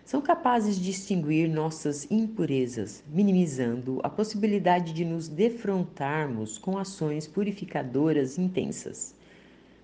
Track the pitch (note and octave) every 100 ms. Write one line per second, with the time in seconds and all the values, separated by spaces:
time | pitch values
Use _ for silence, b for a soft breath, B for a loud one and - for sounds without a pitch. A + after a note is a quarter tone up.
0 | B C#4+ D#4 E4 B3 A#3+ G#3 F#3+ F#3 F#3
1 | - F#3 D3 D#3 E3 D#3 D#3+ D#3+ D3+ C#3+
2 | - G#3+ A3 G3+ D#3 C3+ B2 A2+ G2 -
3 | D3 D#3+ G3+ F#3 E3 C3 A#2+ B2 B2+ C3
4 | - E3+ G#3+ G3+ G#3+ G3+ F3 F3+ E3 D#3+
5 | E3+ E3 D#3+ D3+ A3+ A#3 G3+ F#3+ F3+ -
6 | C#3 D#3 D3 A2 G#2+ - F#3 F#3+ F#3+ -
7 | D#3 D3+ D#3 G3 G#3 - - D3+ C3 C3
8 | D#3+ D3 C3 - F#3 - C#2 - - -
9 | - - B B B B B B